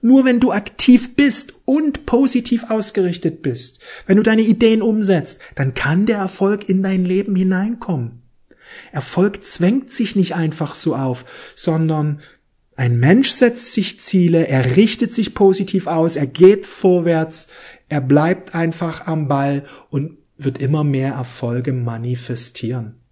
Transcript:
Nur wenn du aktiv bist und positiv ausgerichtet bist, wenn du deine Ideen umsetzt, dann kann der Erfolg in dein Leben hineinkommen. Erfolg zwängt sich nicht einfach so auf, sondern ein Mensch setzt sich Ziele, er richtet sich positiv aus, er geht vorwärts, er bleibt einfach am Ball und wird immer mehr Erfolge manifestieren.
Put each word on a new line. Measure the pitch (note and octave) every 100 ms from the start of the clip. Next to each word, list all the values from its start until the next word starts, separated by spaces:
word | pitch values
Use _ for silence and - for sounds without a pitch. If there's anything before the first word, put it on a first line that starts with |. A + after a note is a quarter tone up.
Nur | A#3 C4+ C4
wenn | A#3+
du | B3+
aktiv | G3+ G3+ - - B3 - -
bist | C#4+ - - - -
und | C#4 D#4 C#4 -
positiv | A#3+ C4+ A#3+ A#3 A#3 -
ausgerichtet | A3 G#3 - F#3 F3 E3 D#3+
bist, | C#3+ A#2 - _ - - -
wenn | G3
du |
deine | A3 A3
Ideen | A3 A3 A3+ A3
umsetzt, | G#3+ A3 G3+ F3+ C3 - - -
dann | C3+
kann | B2 C#3 E3 G#3+
der | G#3+
Erfolg | F#3+ - G3 G#3 G#3
in | F#3+
dein | F#3+ F#3+
Leben | F3+ F#3 G3+ F#3
hineinkommen. | F#3 F#3 G3+ A#3 - D#3+ A#2+ A#2+ _ _ _ _ - - -
Erfolg | D#3 - - G3+ G3+
zwängt | - - F3 C4 -
sich | - A3+ G3+
nicht | F3+ E3+
einfach | D#3+ D#3+ D3 -
so | - B2
auf, | C3 B2 - - - -
sondern | - D#3+ D#3+ D#3 D3+ D3 - _ _ _ _ -
ein | B2 A#2+
Mensch | C3 G#3 C#4
setzt | - A#3+ A#3+ -
sich | - F#3+ -
Ziele, | - F#3+ F3 E3 D#3+
er | C3+ B2+ B2+
richtet | A3 - A#3 -
sich | G#3
positiv | - G3 F#3+ F#3+ F#3+ F3
aus, | E3 E3 E3+
er | C#3
geht | - F3+ G3+ -
vorwärts, | - F#3+ F3+ E3+ E3 D#3+ - - - - - _
er | D3
bleibt | C3 C#3+ D#3 F#3 -
einfach | E3+ E3 D#3+ E3+ D#3 -
am | D#3+ D3
Ball | C#3 C#3 C#3+ C#3+ - _
und | C#3 D#3 - _ _
wird | C3+ B2
immer | C3+ D3+
mehr | D3 C#3 C3+
Erfolge | C3+ B2+ - A#2+ A#2+ B2+
manifestieren. | C3 A#2+ A2+ A#2+ B2 - A#2+ - - A2+ B2+ A2 - _